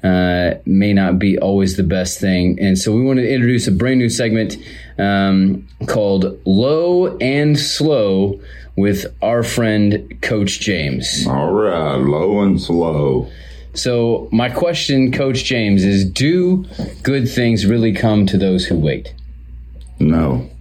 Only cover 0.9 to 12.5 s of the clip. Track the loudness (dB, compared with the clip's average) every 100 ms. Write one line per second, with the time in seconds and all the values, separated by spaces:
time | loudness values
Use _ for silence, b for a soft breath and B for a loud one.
0.9 | 2 2 2 2 2 2 2 0 0 0
1.9 | 0 -2 -4 0 2 2 0 0 2 2
2.9 | 2 2 2 0 0 2 2 0 0 2
3.9 | 2 0 0 0 0 -2 -6 B B B
4.9 | B 0 2 2 4 2 0 -8 -12 -4
5.9 | 0 2 2 0 -4 0 2 2 2 2
6.9 | 2 0 -2 -2 0 2 0 -2 -2 0
7.9 | 2 2 2 0 -4 B B B -2 0
8.9 | 0 -6 -4 -2 0 0 0 0 2 2
9.9 | 0 -4 -10 -4 -2 -2 -2 -4 -2 -2
10.9 | -4 -4 -4 -2 -2 0 0 0 0 -2
11.9 | 0 0 0 0 2 2